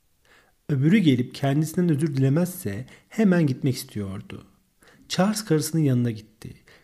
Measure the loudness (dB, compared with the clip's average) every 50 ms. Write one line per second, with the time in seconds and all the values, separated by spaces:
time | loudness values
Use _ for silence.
0 | _ _ _ _ _ _ _ _ _ _ _ _ _ -4 -2 0 2 4 4 4
1 | 4 4 4 2 0 -4 -6 -4 -2 0 0 0 0 -2 -2 0 0 2 2 2
2 | 0 -2 0 0 2 2 2 2 0 -2 -4 -6 -8 -8 -8 -8 -10 -14 -18 -20
3 | _ _ -2 2 2 4 4 4 2 2 0 -2 -2 -2 -2 -4 -6 -10 -10 -8
4 | -8 -8 -10 -12 -14 -14 -16 -18 -18 -20 _ _ _ _ _ _ _ -20 -20 -20
5 | -16 -6 -2 0 0 0 0 -2 -2 0 0 0 0 0 0 0 2 2 2 2
6 | 2 0 -2 -6 -10 -18 _ -20 -18 -18 -18 -20 _ _ -20 _